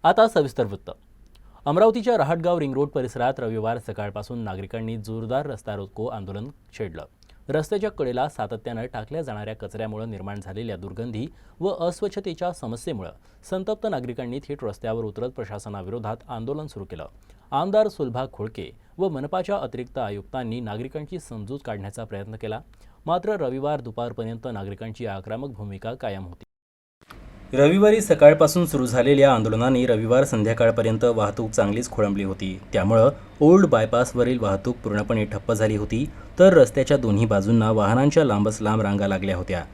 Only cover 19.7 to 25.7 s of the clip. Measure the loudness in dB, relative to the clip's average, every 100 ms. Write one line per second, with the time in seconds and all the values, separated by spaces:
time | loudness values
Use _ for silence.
19.7 | -8 -10 -6 -6 -6 -10 -8 -6 -8 -8
20.7 | -8 -8 -10 -12 -14 -12 -14 -10 -10 -8
21.7 | -10 -10 -12 -12 -12 -12 -10 -8 -10 -12
22.7 | -20 -20 -14 -2 -2 -2 -2 -2 -2 -4
23.7 | -4 -6 -8 -8 -6 -8 -8 -10 -8 -10
24.7 | -10 -12 -10 -8 -8 -8 -10 -10 -10 -12